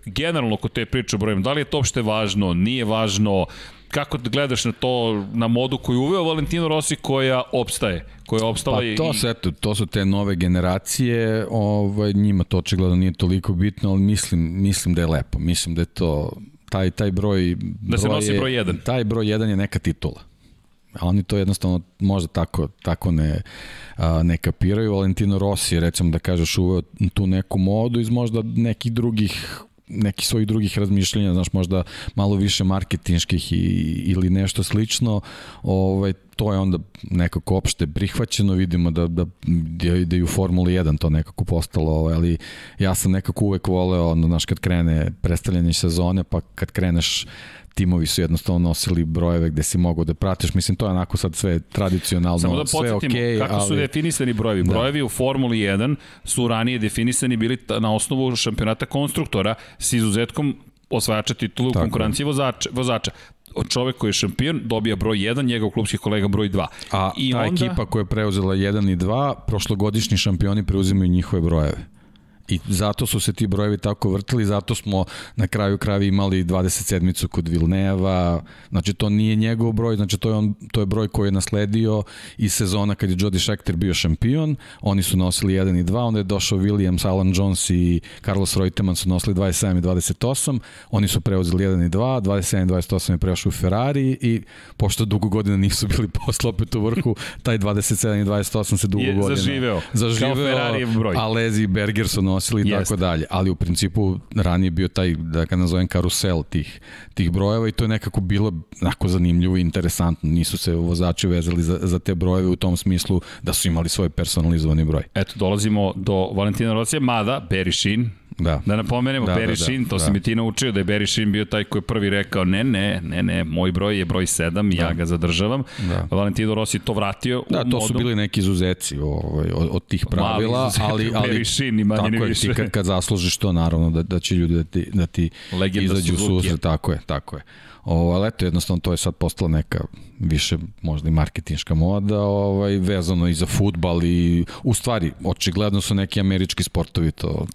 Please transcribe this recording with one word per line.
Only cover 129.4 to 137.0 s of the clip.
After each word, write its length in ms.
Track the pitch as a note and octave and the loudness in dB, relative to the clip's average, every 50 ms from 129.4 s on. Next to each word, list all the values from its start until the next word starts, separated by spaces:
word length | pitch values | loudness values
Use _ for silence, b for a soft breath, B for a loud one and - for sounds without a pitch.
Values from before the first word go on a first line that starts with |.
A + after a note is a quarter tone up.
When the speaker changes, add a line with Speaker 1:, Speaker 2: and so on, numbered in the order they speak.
| - E2+ | 0 0
Speaker 2:
od, 200 | E2+ - E3 - | 0 0 0 0
od 140 | - - - | -2 -4 -4
tih 200 | - - F2 - | -2 -4 -2 -2
Speaker 1:
Mali 100 | - - | -2 0
Speaker 2:
pravila, 500 | F#2+ G2+ A2 A2 G#2+ A2 A2 A#2+ B2+ C3 | 0 0 0 0 0 0 0 0 0 0
Speaker 1:
izuzetak, 240 | B2 - - G#2+ G#2+ | 0 0 0 0 0
Speaker 2:
ali, 200 | G#2+ A2 A2 A2+ A2 | 0 0 0 0 0
ali 140 | A2 G#2+ - | 0 0 0
Speaker 1:
Barry 140 | A2 A2 A2+ | 0 -2 -2
Sheene, 260 | G#2+ - - C#3 B2+ A2 | -2 -2 -2 0 0 0
ni 100 | G#2+ G#2 | 2 2
manje 140 | G2+ G#2+ G#2+ | 2 2 2
Speaker 2:
tako 100 | F2+ G#2 | 0 0
Speaker 1:
ni 60 | A2 | 0
Speaker 2:
je, 80 | A2+ A2+ | 0 0
Speaker 1:
više. 160 | - - - - | 0 0 -2 -2
Speaker 2:
ti 100 | - A#2 | 0 0
kad, 160 | - C3 G2 | -2 -2 -2
kad 160 | - G#2+ F#2 | -2 0 0
zaslužiš 520 | F#2 F#2+ F#2 - - A2 F#2 F2 F2+ - | 0 0 0 0 0 0 0 0 -2 -2
to, 140 | - - G2 | 0 0 0
naravno 380 | F2 E2+ E2 E2 E2 D#2+ E2 E2 | 2 2 2 2 2 2 2 2
da, 120 | D#2+ D#2+ E2+ | 2 0 0
da 160 | - F#2 E2+ | 0 -2 -2
će 160 | - - F#2+ | 0 0 0
ljudi 180 | F2 E2+ E2 E2+ | 2 2 2 2
da 80 | E2 D#2+ | 0 0
ti, 260 | - - F#2 - - | 0 -2 -4 -2 -2
da 140 | - G2 E2+ | 0 0 0
ti 220 | - - F2 E2+ D#2+ B B B B F3 | 0 0 0 0 0 B B B B -4
Speaker 1:
Legenda 400 | F#3 G3 G3 F#3 G#3 F#2+ F#2 G2 | -2 -2 0 0 0 0 0 0
Speaker 2:
izađu 200 | F#2+ F2 E2 F2 | 0 0 0 0
u 40 | |
Speaker 1:
Suzuki. 160 | E2 - G2+ F#2 F2+ | 0 2 2 2 2
Speaker 2:
susret, 220 | F2+ F#2 E2 D2 | 2 0 0 0
tako 300 | - E2+ D#2+ - - F2+ | 0 0 -2 0 0 -2
je, 80 | D#2 D2+ | -4 -2